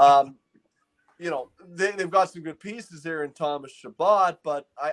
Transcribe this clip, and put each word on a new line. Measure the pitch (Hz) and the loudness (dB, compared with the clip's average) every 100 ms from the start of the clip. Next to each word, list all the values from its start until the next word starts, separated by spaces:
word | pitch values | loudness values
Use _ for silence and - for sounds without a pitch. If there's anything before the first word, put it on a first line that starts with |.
Um, | 139 139 135 135 | 6 6 4 -6
<laughs> | _ _ _ _ _ _ _ - | _ _ _ _ _ _ _ -12
you | 170 | -8
know, | 143 123 _ 185 | -8 -8 _ -16
they, | 175 196 | -4 -4
they've | 202 180 | -2 -2
got | 190 180 | 0 0
some | 175 | -4
good | 160 151 | -14 -14
pieces | 202 233 - 160 | -14 -14 -16 -16
there | 160 160 | -10 -8
in | 147 | -8
Thomas | - 151 147 131 | -6 -6 -6 -12
Chabot, | - 123 - 180 208 185 160 | -20 -16 -2 2 2 2 -2
but | 156 143 - - | -8 -8 -8 -10
I, | 147 | -8